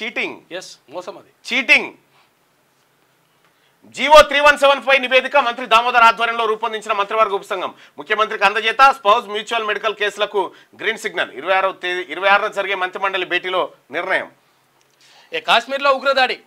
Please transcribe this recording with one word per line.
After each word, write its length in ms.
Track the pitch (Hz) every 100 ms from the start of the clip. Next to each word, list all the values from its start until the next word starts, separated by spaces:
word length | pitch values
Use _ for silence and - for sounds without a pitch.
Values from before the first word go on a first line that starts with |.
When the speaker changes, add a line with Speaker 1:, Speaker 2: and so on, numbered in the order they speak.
Speaker 1:
చీటింగ్. 520 | 220 262 190 101 _
Speaker 2:
ఎస్, 240 | 175 180 - _
మోసం 280 | 165 180 165
అది. 360 | _ _ -
Speaker 1:
చీటింగ్. 380 | 247 262 277 151 - _ _ _ _ _ _ _ _ _ _ _ _ _ _ _ _ _ _ 208
జీవో 360 | 208 269 302
త్రీ 180 | 294 277
వన్ 180 | 294 285
సెవెన్ 240 | 277 277
ఫైవ్ 200 | 226 269
నివేదిక 340 | 254 262 262 285
మంత్రి 300 | 240 240 240
దామోదర్ 360 | 226 240 240
ఆధ్వర్యంలో 440 | 226 196 226 233 220
రూపొందించిన 460 | 214 226 220 214
మంత్రివర్గ 420 | 208 202 220 214
ఉపసంఘం. 400 | 196 - 190 139 - - -
ముఖ్యమంత్రికి 460 | 147 214 214 214
అందజేత 480 | 196 214 214 220 269
స్పౌస్ 340 | 254 202 233 202
మ్యూచువల్ 380 | 208 214 233
మెడికల్ 300 | 214 208 214
కేసులకు 580 | 208 208 202 208 208 160 - _ -
గ్రీన్ 220 | 185 226
సిగ్నల్. 340 | 214 170 139
ఇరవై 220 | 113 160
ఆరవ 180 | 190 190
తేదీ, 400 | - 180 180 175
ఇరవై 160 | 160 196
ఆరున 180 | 202 208
జరిగే 280 | 196 190
మంత్రిమండలి 500 | 196 185 196 196 185
భేటీలో 480 | 165 175 185 185 143 - _
నిర్ణయం. 400 | 147 185 160 87 _ _ _ _ _ _ _ _ _ _
Speaker 2:
ఏ 80 | 165
కాశ్మీర్లో 520 | 165 214 247 269 285
ఉగ్రదాడి, 480 | 262 269 269 247 196